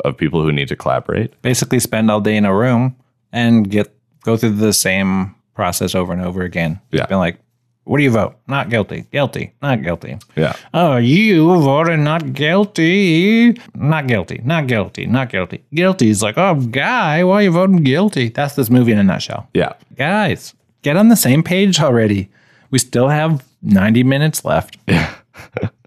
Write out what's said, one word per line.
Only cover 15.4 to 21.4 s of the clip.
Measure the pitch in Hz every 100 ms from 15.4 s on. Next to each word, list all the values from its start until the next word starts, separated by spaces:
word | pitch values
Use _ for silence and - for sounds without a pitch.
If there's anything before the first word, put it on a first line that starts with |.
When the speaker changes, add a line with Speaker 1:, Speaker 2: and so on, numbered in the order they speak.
| 87 - -
Speaker 2:
Guilty | 156 185 185 113
is | 104
like, | 107 131
"Oh, | 190 151
guy, | 120 131 180 247 175 151 180
why | 202
are |
you | 202
voting | 170 190 185
guilty?" | 139 143 208 143 117
That's | 127 143 -
this | 113
movie | 127 117
in | 107
a |
nutshell. | 98 - - - -
Speaker 1:
Yeah. | - - - _ -
Speaker 2:
Guys, | 143 208 190 92 - _ _ _
get | 143 170
on | 226
the | 233
same | 120 135